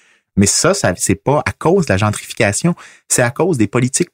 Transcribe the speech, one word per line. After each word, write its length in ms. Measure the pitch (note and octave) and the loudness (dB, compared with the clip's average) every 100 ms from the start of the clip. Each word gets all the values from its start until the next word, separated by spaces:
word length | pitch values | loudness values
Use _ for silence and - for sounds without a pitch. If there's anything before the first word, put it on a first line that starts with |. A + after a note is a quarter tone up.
| _ _ _ - | _ _ _ 0
mais 100 | G2+ | 2
ça, 280 | - D3+ | 2 0
ça, 180 | F#3+ G#2 F2 | 2 -2 -2
c'est 180 | - | -2
pas 280 | F#2+ - D3 - | -2 0 -2 -2
à 60 | |
cause 340 | - D#3 G3 D#3 | -2 0 0 2
de 60 | |
la 20 | F#2+ | 0
gentrification, 760 | G#2+ G#2 - - G#2+ - E3+ F3 - - - | 0 -4 -8 -2 -2 0 -2 -4 -10 -16 -4
c'est 140 | - | 0
à 80 | A#2+ | 0
cause 260 | - E3 C#3+ | 0 0 0
des 100 | G#2 | 0
politiques 440 | B2 B2+ - - | 0 -2 -2 -6